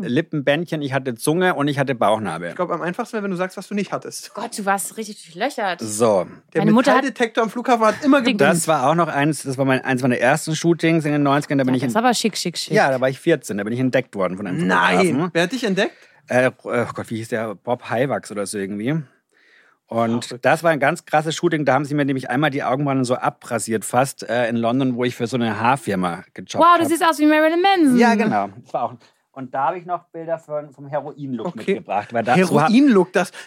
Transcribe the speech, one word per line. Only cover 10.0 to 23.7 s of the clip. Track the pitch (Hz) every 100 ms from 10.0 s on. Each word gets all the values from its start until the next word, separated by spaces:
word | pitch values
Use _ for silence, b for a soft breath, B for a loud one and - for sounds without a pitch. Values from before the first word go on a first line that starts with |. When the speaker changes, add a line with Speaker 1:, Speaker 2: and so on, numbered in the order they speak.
Speaker 1:
meiner | 131 123
ersten | 120 156 - 156
Shootings | 170 165 165 165
in | 151
den | 147
neunzigern. | 143 139 143 139
Da |
bin | 131
Speaker 3:
Ja, | 127
Speaker 1:
ich |
Speaker 3:
das | 127
Speaker 1:
in |
Speaker 3:
war | 208
aber | 240
schick, | 233 226 -
schick, | 180 156
schick. | -
Speaker 1:
Ja, | 208 160
da | 131
war | 131
ich | 135
vierzehn, | - 151 - 101
da |
bin | 101
ich | 120
entdeckt | 131 131 - 98
worden | 92 92
von | 101
einem | 147 175
Speaker 2:
Nein. | 180 180 185
Speaker 1:
Fotografen. | 180 147 175
Speaker 2:
Wer | 165
hat | 175
dich | 254
entdeckt? | 226 185 233 - b b b
Speaker 1:
Äh, | 123 127 -
oh | - 120 113
Gott, | - 101
wie | 113
hieß | 110
der? | 113 110
Bob | 95 - 120 -
Heiwachs | 117 139 107 -
oder | 104 98
so | 104
irgendwie. | 98 104 110 160 135 _ _ b b b b b -
Und | 117 117 117 -
Speaker 2:
Verrückt. | 123
Speaker 1:
das | 127 156
war | 165
ein | 156
ganz | 135 160 -
krasses | 151 156
Shooting. | 156 175 165
Da | 135
haben | 131 147
sie |
mir | 147
nämlich | 143 131 127
einmal | 123 151
die | 135
Augenbrauen | 113 131 147 135 123
so |
abrasiert | 123 131 - - 117 110